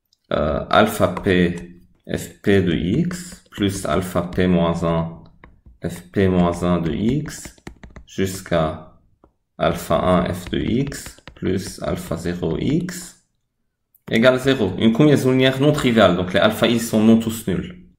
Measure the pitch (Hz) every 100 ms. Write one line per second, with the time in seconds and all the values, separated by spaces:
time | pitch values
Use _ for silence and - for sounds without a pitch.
0 | _ _ _ - 73 67 - 98 110 -
1 | 90 - 101 90 87 - - - _ _
2 | - - - - 104 98 87 65 87 131
3 | 175 - - - _ - 101 98 - 85
4 | 92 90 87 - 90 90 85 82 85 82
5 | 82 - - _ - _ - _ - -
6 | - 104 95 90 87 87 90 85 80 76
7 | 110 147 151 - - - - - - -
8 | - - 95 - - 85 78 80 - _
9 | _ _ _ _ _ - 82 82 - 78
10 | 85 90 - 90 - - - 120 143 -
11 | - - - - 92 95 - - - -
12 | - 85 87 - - - 120 160 180 -
13 | - - _ _ _ _ _ _ _ _
14 | - 113 127 127 135 131 95 90 113 113
15 | 151 127 127 131 131 131 147 147 127 110
16 | 95 87 90 95 110 - 113 117 113 110
17 | 110 113 110 - - 80 - - -